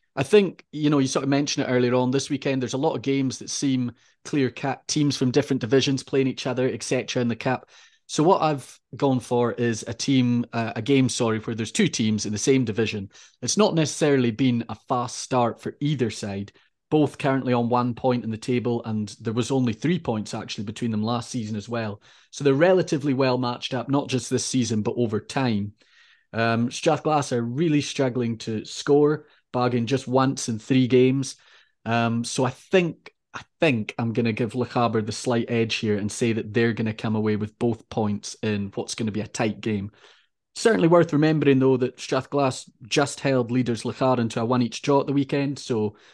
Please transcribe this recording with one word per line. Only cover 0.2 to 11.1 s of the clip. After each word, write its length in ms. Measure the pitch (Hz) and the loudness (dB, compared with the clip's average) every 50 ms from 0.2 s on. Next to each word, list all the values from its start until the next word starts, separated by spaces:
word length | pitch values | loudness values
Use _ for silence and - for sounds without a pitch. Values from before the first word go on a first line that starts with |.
think, 440 | 139 - 208 208 196 160 - - - _ | 0 4 4 4 4 4 0 -8 -14 _
you 200 | - 151 151 147 | -6 -2 0 2
know, 80 | 151 139 | 4 2
you 80 | 135 131 | 2 2
sort 140 | - 160 | 0 -2
of 80 | 135 139 | 0 0
mentioned 340 | 143 139 143 135 - 143 131 | 0 0 0 -2 -2 -2 -2
it 40 | 123 | 0
earlier 240 | 127 123 123 120 123 | 2 2 2 4 2
on, 160 | 127 127 127 | 2 2 2
this 180 | 131 135 - - | 0 0 -2 -2
weekend 320 | 147 131 - 147 135 131 | -4 -4 -2 -2 -2 -2
there's 140 | 123 107 131 | -2 -2 -2
a 40 | 131 | -2
lot 160 | 147 160 - | 0 0 -2
of 60 | 131 | -2
games 380 | 110 139 135 139 135 127 107 - | -2 0 0 0 0 -2 -4 -8
that 100 | - - | -10 -10
seem 440 | - - 147 139 131 127 123 120 - _ _ _ _ _ - | -6 -4 -2 0 0 0 -2 -4 -6 _ _ _ _ _ -8
clear-cut, 600 | - - 147 131 120 - - - 139 127 - _ | -4 0 0 0 0 -2 -4 -6 -6 -6 -6 _
teams 300 | - - 156 147 143 135 | -4 0 0 2 0 0
from 140 | - 139 127 | 0 0 2
different 320 | 117 147 135 - 139 123 | 2 2 2 2 0 -2
divisions 400 | 127 110 139 135 123 143 135 131 | 0 2 2 4 4 2 0 -2
playing 240 | - - - 135 135 | -2 -2 0 0 0
each 200 | 131 120 - - | 0 -2 -4 -6
other, 220 | 135 123 123 127 123 | -4 -2 -2 -2 -2
et 140 | 101 113 | -2 -4
cetera, 400 | - - 139 127 107 - - 127 | -4 -4 -4 -2 -2 -4 -2 -2
in 60 | 120 120 | -2 -2
the 80 | 113 | -2
cup. 340 | - - 160 127 - - - - - - - _ _ _ | -2 -2 -2 -2 -4 -6 -12 -20 -20 -20 -20 _ _ _
So 160 | - - - | -6 -2 2
what 200 | 151 180 190 - | 4 4 4 4
I've 360 | 156 156 151 135 - - - - _ _ - | 2 0 0 -2 -6 -12 -20 -20 _ _ -4
gone 240 | - 147 139 131 123 | 0 2 2 2 0
for 340 | - - 127 120 120 113 | 0 0 0 0 0 0
is 300 | - - 120 120 113 107 - 117 | 0 -2 -2 -2 -2 -4 -6 -8
a 60 | 110 | -8
team, 500 | - - - 139 131 123 123 120 120 120 - | -4 -2 2 2 4 4 4 2 0 -2 -2
uh, 220 | - 117 113 113 - | -4 -4 -4 -4 -4
a 60 | 117 | -4
game, 260 | 110 139 139 135 131 | 0 2 4 4 4
sorry, 300 | 120 | 2